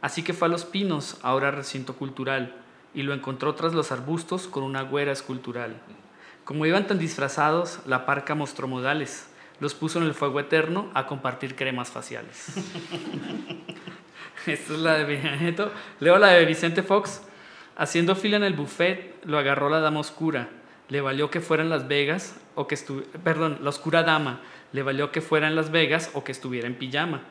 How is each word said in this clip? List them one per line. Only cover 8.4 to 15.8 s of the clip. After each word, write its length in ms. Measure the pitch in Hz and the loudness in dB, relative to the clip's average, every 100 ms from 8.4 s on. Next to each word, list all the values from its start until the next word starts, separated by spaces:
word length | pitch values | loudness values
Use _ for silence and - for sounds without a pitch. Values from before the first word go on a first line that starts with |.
| 143 - 131 | -4 -6 -6
modales, 600 | 131 127 151 139 - - - - - | -2 0 -2 -2 -8 -16 -20 -20 -6
los 120 | 143 | -6
puso 240 | - 156 170 | -2 -2 2
en 60 | |
el 80 | 160 | 0
fuego 280 | - 143 135 | 2 0 0
eterno 500 | 143 160 156 180 208 | 2 2 2 0 -2
a 140 | - 135 | -2 -2
compartir 500 | 139 131 123 135 131 | -4 -4 -4 -8 -4
cremas 320 | 131 127 120 | -4 -2 -6
faciales". 600 | 123 - 117 - - - | -8 -10 -12 -12 -16 -12
<laughs> 40 | - - 175 170 170 - 247 143 170 - - - - - - - - - - - | -10 -8 -10 -10 -10 -8 -8 -8 -10 -10 -14 -14 -16 -16 -18 -20 -20 -18 -10 -4
Esta 280 | 151 - | -4 -4
es 40 | 156 | -2
la 200 | 165 156 | 2 4
de 80 | 147 | 2
Peña 300 | 143 147 139 | -2 -2 0
Nieto. 360 | 170 170 208 - | -2 0 -4 -6